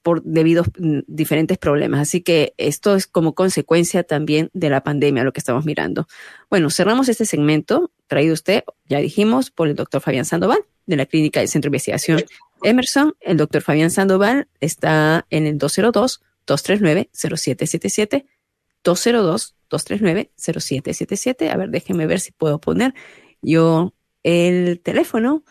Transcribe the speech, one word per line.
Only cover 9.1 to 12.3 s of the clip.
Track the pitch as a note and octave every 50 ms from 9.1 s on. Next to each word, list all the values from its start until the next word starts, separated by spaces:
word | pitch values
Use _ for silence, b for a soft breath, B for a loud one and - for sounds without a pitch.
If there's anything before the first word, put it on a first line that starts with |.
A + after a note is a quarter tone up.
| - - G#3 G#3+ A#3 C4 C4 -
por | - - E3 D3+
el | D3
doctor | - B2 - - C#3
Fabián | - E3+ - C3 C3+
Sandoval, | - - E3+ F3 G3 C4+ G#4 G4 - _ _ _
de | - F3
la | C#3+ C3+
Clínica | - - D#3+ D#3 D3 - D3
del | G#2 -
Centro | - D#3+ C#3+ D3
de | C#3+
Investigación | C#3+ - - - C#3 - - E3 D#3 - B